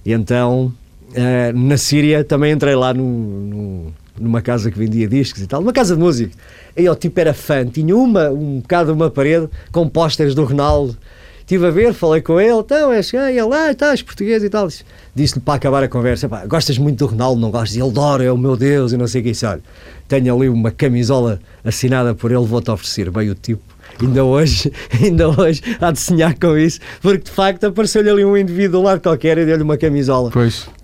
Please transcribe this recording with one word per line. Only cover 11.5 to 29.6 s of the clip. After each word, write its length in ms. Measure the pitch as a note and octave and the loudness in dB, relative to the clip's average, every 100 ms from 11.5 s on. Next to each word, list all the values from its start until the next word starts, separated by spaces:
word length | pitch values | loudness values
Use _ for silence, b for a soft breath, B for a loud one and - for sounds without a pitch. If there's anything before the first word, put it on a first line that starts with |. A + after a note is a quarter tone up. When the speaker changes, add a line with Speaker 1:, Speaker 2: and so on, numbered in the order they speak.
| F#3 F3 | 0 2
Speaker 1:
a 20 | |
ver, 240 | E3 A#3 | 2 2
falei 280 | F#3+ E3 D#3+ | 2 2 0
com 180 | D#3+ E3 | 2 2
ele, 200 | A3 A3+ | 4 2
então, 320 | A3 D4 C#4+ | 0 0 2
és, 200 | A3+ - | 0 0
ah, 160 | B3 C4+ | -2 -2
ele, 220 | B3 A3 | 0 0
ah, 220 | D4 D#4+ C4+ | 0 0 0
tá, 160 | D4 | 0
és 100 | C4 | 0
português 400 | - - G3+ A3+ | -4 -6 -2 0
e 60 | G3+ | 0
tal. 180 | G#3 F#3+ - - b b | -2 -2 -6 -18 b b
Disse-lhe 280 | B2 - B2+ | -2 -2 -2
para 140 | D3+ C#3 | -2 -2
acabar 280 | C3+ C#3 | 0 0
a 40 | C3 | 0
conversa, 400 | B2+ B2 A#2 C3+ | 0 -2 -2 -4
"Pá, 160 | G#2 G2+ | -8 -4
gostas 320 | D#3+ - B2 | -2 0 0
muito 220 | D3 B2+ | 0 0
do 80 | C#3+ | -2
Ronaldo, 300 | A2 B2+ A#2+ | 0 0 0
não 100 | A2+ | 0
gostas?" 240 | A2+ G#2 G#2+ | -2 -4 -2
Ele, 100 | C3 | -2
"Adoro, 340 | B2 D3 C#3 | 0 0 2
é 80 | B2+ | 2
o 60 | B2 | 2
meu 180 | C3 B2 | 0 0
Deus", 380 | C3+ C#3+ B2 | 2 2 0
e 40 | B2 | 0
não 80 | A#2+ | -2
sei 140 | B2 | -2
o 40 | A#2 | -2
que. 60 | |
Disse, 140 | G#2+ A#2 | -2 -4
"Olha, 140 | E2 - B B B B | -6 -10 B B B B
tenho 260 | C#3 B2+ B2 | 0 2 2
ali 120 | C3+ | 2
uma 220 | A#2 A2 | 2 0
camisola 680 | - C#3 A#2+ A#2 C3 A#2+ G2 - b | 0 0 0 0 0 0 -2 -8 b
assinada 520 | A2+ - B2+ C3 A#2+ G#2 | -8 -2 0 0 0 -2
por 160 | A#2 | 0
ele, 140 | B2 A#2 | 0 0
vou-te 260 | A#2 A#2+ | -2 -2
oferecer." 400 | G#2 - - F2+ | -4 -6 -6 -4
Bem, 180 | F2+ G#2+ | -2 -4
o 40 | F#2 | -4
tipo, 260 | - A2 - B B B | -6 -6 -8 B B B
ainda 220 | B2+ C3 | -2 2
hoje, 480 | C3 C3+ D#3 - C#3+ - | 2 4 2 2 -2 -6
<laughs> 120 | B A2+ | B 0
ainda 240 | G3 E3+ D#3+ | 2 4 2
hoje, 340 | D#3+ E3+ D#3+ - A3+ | 4 2 0 -4 -2
há 100 | F3 | -2
de 80 | - | -2
sonhar 340 | - E3+ D#3+ C#3 | 0 2 2 2
com 180 | F3 D3+ | 2 2
isso, 220 | D#3+ - B B | 0 -2 B B
porque 240 | F#3 G3 - | 0 0 -2
de 60 | |
facto 340 | - G3 F3+ G#3 | -2 0 0 -2
apareceu-lhe 440 | F#3+ G#3+ A3 G#3 | 0 0 2 2
ali 140 | G3+ | 4
um 140 | G3 G3+ | 4 2
indivíduo 420 | F#3+ F3 G3 F3+ | 0 0 0 2
do 60 | G3 | 2
lado 160 | F#3+ | 2
qualquer 360 | F3 D#3 D#3+ D#3+ | 0 0 2 2
e 80 | D#3+ | 2
deu-lhe 180 | D#3+ | 2